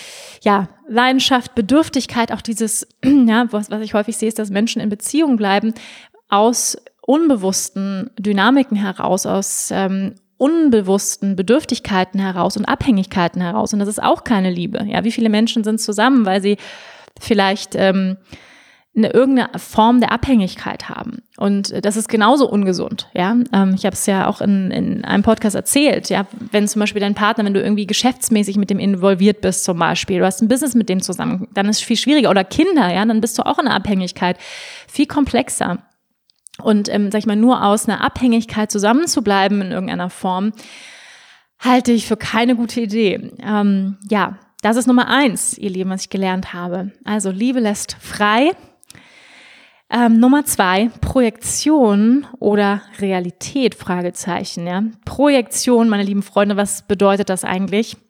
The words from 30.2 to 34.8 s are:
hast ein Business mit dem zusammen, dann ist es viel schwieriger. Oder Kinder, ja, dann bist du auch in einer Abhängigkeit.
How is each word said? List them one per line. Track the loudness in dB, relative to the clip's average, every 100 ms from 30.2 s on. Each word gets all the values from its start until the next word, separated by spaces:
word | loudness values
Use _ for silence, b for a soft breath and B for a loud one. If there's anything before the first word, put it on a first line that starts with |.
| 0
hast | 2
ein | 2
Business | 2 2 0
mit | 2
dem | -2
zusammen, | -2 -4 -4 -4 -4
dann | -2 0
ist | 0
es |
viel | 0 -2
schwieriger. | 2 4 4
Oder | 4
Kinder, | 2 0 2 4 2
ja, | 2 2
dann | 2
bist | 0 -2
du | -2
auch | 0
in | 0
einer | -2
Abhängigkeit. | -2 -2 -2 -4 -4 -4 B B B B